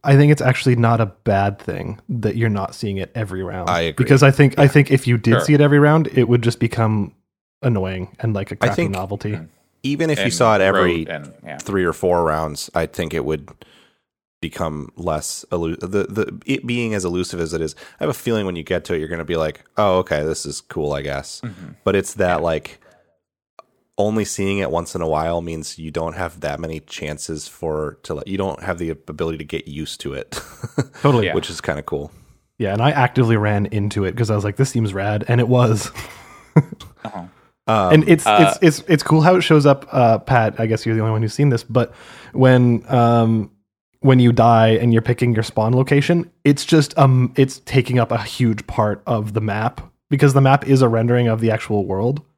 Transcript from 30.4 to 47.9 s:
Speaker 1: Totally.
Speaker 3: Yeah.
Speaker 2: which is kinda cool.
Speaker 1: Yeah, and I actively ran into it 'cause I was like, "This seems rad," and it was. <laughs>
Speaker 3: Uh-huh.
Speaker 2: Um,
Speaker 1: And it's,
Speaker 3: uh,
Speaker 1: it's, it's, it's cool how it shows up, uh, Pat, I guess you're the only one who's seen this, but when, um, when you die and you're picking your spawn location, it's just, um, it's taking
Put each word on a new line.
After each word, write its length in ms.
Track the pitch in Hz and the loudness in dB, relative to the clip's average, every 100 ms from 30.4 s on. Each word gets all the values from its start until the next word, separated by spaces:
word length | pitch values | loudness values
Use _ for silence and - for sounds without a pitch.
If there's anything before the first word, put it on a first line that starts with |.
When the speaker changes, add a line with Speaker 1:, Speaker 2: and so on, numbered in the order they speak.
| - - - - - - | -16 -16 -10 -8 -8 -2
Speaker 1:
Totally. 240 | 139 123 95 | 0 2 0
Speaker 3:
Yeah. 80 | |
Speaker 2:
which 160 | 80 - | -2 -6
is 100 | 82 | -10
kinda 220 | - 73 | -8 -8
cool. 280 | - 71 73 - _ _ _ _ | -6 -8 -10 -18 _ _ _ _
Speaker 1:
Yeah, 140 | 101 | -4
and 80 | 104 | 0
I 80 | 127 | 0
actively 440 | 143 123 - 117 110 | 2 0 2 2 2
ran 300 | 107 104 101 | 0 -2 -2
into 380 | 107 104 104 | -2 -4 -2
it 120 | 95 120 | -4 -4
'cause 140 | 107 | -2
I 40 | |
was 100 | 104 | -2
like, 120 | 101 95 | -4 -2
"This 140 | 135 | -2
seems 240 | 120 107 | 0 -2
rad," 300 | 98 98 104 101 | -2 -4 -4 0
and 120 | 117 | 0
it 80 | 117 | 4
was. 420 | 123 120 110 - - | 4 4 2 -4 -12
<laughs> 40 | - - - - _ - - - - _ | -16 -20 -20 -20 _ 0 0 -12 -20 _
Speaker 3:
Uh-huh. 220 | 110 101 87 _ _ _ - | -14 -14 -16 _ _ _ -2
Speaker 2:
Um, 260 | 110 92 | 0 6
Speaker 1:
And 140 | 156 - | 4 6
it's, 180 | 160 - | 4 6
Speaker 3:
uh, 300 | 104 98 - | 6 4 4
Speaker 1:
it's, 200 | 170 147 | 2 2
it's, 80 | - | 0
it's 120 | 156 | 0
cool 180 | - 160 | 4 4
how 140 | 156 185 | 6 4
it 40 | |
shows 220 | - 156 | 4 4
up, 220 | 143 139 - | 6 2 0
uh, 260 | 135 120 113 | 2 2 2
Pat, 380 | - 127 110 - | 2 2 2 -2
I 80 | 110 | -2
guess 180 | 110 | -2
you're 100 | 113 | -2
the 60 | 110 | -2
only 120 | 110 | 0
one 100 | 110 | -2
who's 100 | 110 | -2
seen 160 | - 147 | 0 2
this, 140 | 117 | 0
but 320 | - 117 117 - - - - | 0 -2 -2 -6 -20 -20 -12
when, 520 | - 131 127 123 117 - | 2 6 6 4 2 0
um, 600 | 131 117 117 113 110 101 _ _ _ _ _ | 2 4 4 2 0 -4 _ _ _ _ _
when 180 | 135 127 | 4 6
you 140 | 120 | 6
die 380 | 120 113 113 113 | 6 6 6 6
and 220 | 110 120 | 4 4
you're 80 | 113 | 2
picking 300 | 110 120 120 | 2 0 0
your 100 | 110 | 0
spawn 280 | 110 - 110 | -2 -2 0
location, 580 | 127 131 143 143 175 170 _ | 0 2 2 2 -2 -2 _
it's 200 | 143 143 - | 0 0 2
just, 320 | 165 147 - | 2 2 4
um, 340 | 135 131 123 - | 4 4 2 2
it's 240 | 131 - | 0 0
taking 380 | - 135 120 | -2 -2 0